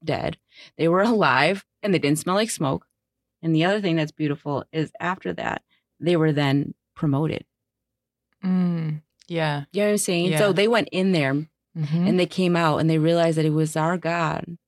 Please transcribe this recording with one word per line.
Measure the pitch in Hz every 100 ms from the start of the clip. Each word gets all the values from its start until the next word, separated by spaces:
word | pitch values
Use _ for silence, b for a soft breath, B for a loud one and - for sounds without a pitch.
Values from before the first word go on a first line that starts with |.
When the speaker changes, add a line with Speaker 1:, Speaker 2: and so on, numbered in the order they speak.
Speaker 1:
dead. | 160 120 - 165 _ B B -
They | 165
were | 180
alive, | 220 220 151 127 151 196 - _
and | 202
they | 165
didn't | 143 151
smell | 175
like | 190 226
smoke. | - 143 170 - _ _ _ _ _
And | 165 156
the |
other | 175 208
thing | 196 165
that's | 151
beautiful | - 151 143 147 135 -
is | 160 151 -
after | 175 185 185
that, | 170 - - - _ _ _
they | 156 170
were | 156
then | 147 139 139 - - _
promoted. | - 160 135 156 - - _ _ _ _ _ _ _ _ _
Speaker 2:
Mm, | 185 185 180 170 160 151 - _ -
yeah. | 170 156 143 139
Speaker 1:
You | 196
know | 208
what |
I'm | 208
saying? | - 170 180 156
So | 196
Speaker 2:
Yeah. |
Speaker 1:
they | 180 214
went | 233 -
in | 185 190
there, | 175 135 143 156 _ _
Speaker 2:
Mm-hmm. | 165 147 165 185
Speaker 1:
and | 185
they | 170
came | - 180
out, | 170 165 147
and | 160
they | 160
realized | 160 170 165 160
that | 156
it |
was | 156 156 160
our | 156 175
God | 165 170 156 160 - 170